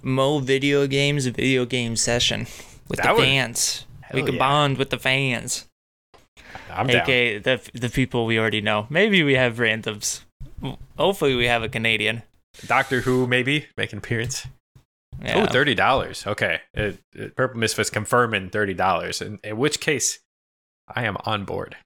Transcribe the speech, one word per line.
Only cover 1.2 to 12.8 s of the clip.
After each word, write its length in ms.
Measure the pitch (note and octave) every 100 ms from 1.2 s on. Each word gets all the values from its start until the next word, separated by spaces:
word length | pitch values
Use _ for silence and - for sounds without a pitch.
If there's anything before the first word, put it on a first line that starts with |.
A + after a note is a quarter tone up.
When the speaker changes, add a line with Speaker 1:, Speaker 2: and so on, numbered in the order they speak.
| B2+
Speaker 1:
video 380 | A2+ C3 C3 B2
game 300 | B2+ A#2 A2+
session 520 | - A#2+ - A2 A2+ - - - -
with 80 | -
Speaker 2:
That 100 | -
Speaker 1:
the 60 |
Speaker 2:
would 100 | E3+
Speaker 1:
fans. 600 | C3 C3+ A#2+ A#2+ - - - - -
We 60 | C3
Speaker 2:
hell 60 | C#3
Speaker 1:
could 100 | C3
Speaker 2:
yeah. 40 |
Speaker 1:
bond 380 | C3 D3 C#3+ C3
with 120 | C3+
the 100 | -
fans. 680 | C3 C3 C3+ A#2 A#2+ - - _ _ _ _ - _ - - - -
Speaker 2:
I'm 180 | - B2
down. 160 | A#2
Speaker 1:
A 20 | E2+
K 300 | B2 A#2+ G#2+
A 40 |
the, 300 | G#2 B2+ -
the 160 | A#2+ A#2+
people 360 | - B2+ B2 A2+
we 120 | A2+
already 220 | A2 G#2+
know. 280 | G#2 G#2+ G#2+
Maybe 340 | D#3 G#3+ G3
we 120 | D3 C3
have 200 | B2+ A#2
randoms. 720 | A2+ A2 A2 G#2 - - - _ - - C#3 - - -
Hopefully 380 | D#3+ G3 D3 B2
we 100 | A#2+
have 180 | A#2
a 60 | A2+
Canadian. 540 | A#2 A2+ A2 G#2+ A2+ - _ _ - -
Speaker 2:
Doctor 340 | A#2+